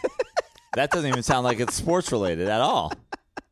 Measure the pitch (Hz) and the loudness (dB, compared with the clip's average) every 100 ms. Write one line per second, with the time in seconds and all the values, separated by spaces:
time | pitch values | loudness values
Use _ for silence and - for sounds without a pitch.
0 | 988 1077 - - - - - - 143 175 | -8 -6 -6 -4 -6 -14 -8 -2 0 2
1 | 143 127 113 131 123 117 120 - 165 180 | 0 -2 2 2 2 0 -2 -2 0 0
2 | - 117 95 82 95 110 139 175 80 - | 2 0 0 0 0 2 2 2 -2 -6
3 | - - _ - - | -14 -16 _ -20 -20